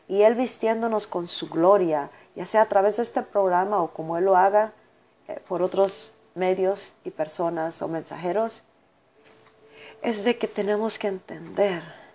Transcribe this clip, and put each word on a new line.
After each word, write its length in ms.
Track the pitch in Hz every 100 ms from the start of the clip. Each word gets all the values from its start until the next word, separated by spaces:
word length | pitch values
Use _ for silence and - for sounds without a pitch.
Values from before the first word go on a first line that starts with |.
| -
y 140 | 196
Él 140 | 214 233
vistiéndonos 720 | 247 - 220 226 233 220 208
con 200 | 180 175
su 220 | - 156
gloria, 640 | 156 175 - 175 151 143 - _ -
ya 100 | 180
sea 160 | 220
a 60 | 220
través 300 | 202 202 208
de 60 |
este 200 | 233 -
programa 580 | 233 208 196 180 196 208
o 60 | 160
como 300 | - 160 170
Él 80 | 190
lo 100 | 185
haga, 380 | 190 208 214 - _ _ _ _ -
eh, 140 | - -
por 160 | 175
otros 480 | 185 185 196 - - _ _ -
medios 580 | 185 185 185 196 - - 180
y 40 |
personas 720 | - 156 - 170 170 160 165
o 60 | 151
mensajeros, 760 | 165 - 147 175 190 226 - - _ _ _ _ _ _ _ _ _ _ - - -
es 200 | - 214
de 140 | 233 233
que 100 | 220
tenemos 520 | - 202 208 220 -
que 80 | 208
entender, 760 | 185 - 160 165 - 202 175 165 - -